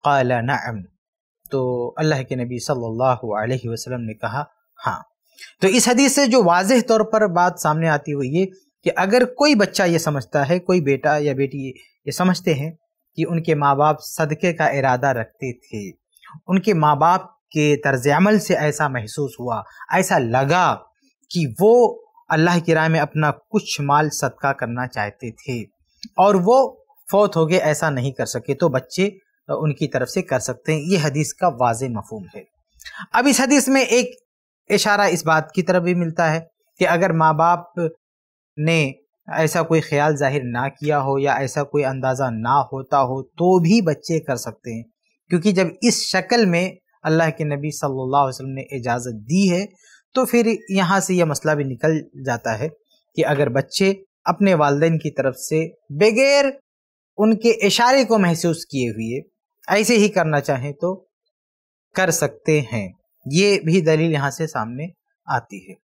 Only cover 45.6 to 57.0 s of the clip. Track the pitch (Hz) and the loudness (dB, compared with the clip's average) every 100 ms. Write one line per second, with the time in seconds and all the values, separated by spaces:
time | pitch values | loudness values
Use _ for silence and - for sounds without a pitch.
45.6 | 175 - 240 - - 190 185 240 202 170 | -2 0 0 0 -2 -4 0 2 2 2
46.6 | 185 - _ _ 160 160 160 160 156 143 | -2 -8 _ _ -2 2 0 -2 -6 -4
47.6 | 147 147 147 135 131 143 135 127 135 135 | -6 -6 -6 -4 0 0 0 -2 -10 -12
48.6 | 131 139 120 123 123 110 107 180 196 175 | -10 -8 -4 -4 -6 -12 -2 2 2 0
49.6 | 208 _ _ _ _ 254 254 240 233 214 | -4 _ _ _ _ -4 0 2 2 -2
50.6 | - 196 180 196 185 180 165 139 156 151 | -4 -2 2 0 0 0 0 0 -2 -2
51.6 | 135 120 156 156 - 139 131 120 117 110 | -2 -2 -2 -2 -6 -12 -6 -4 -4 -6
52.6 | 151 - _ _ _ - 147 143 135 131 | -6 -10 _ _ _ -4 0 0 0 -2
53.6 | - - 196 196 _ _ - 180 196 170 | -4 0 0 -2 _ _ -6 0 2 4
54.6 | 147 143 165 165 156 - 131 123 - 156 | 2 2 2 0 -4 -4 -4 -4 -4 -4
55.6 | 160 _ _ 143 208 226 269 285 277 269 | -4 _ _ 2 2 4 2 4 2 -4
56.6 | _ _ _ _ | _ _ _ _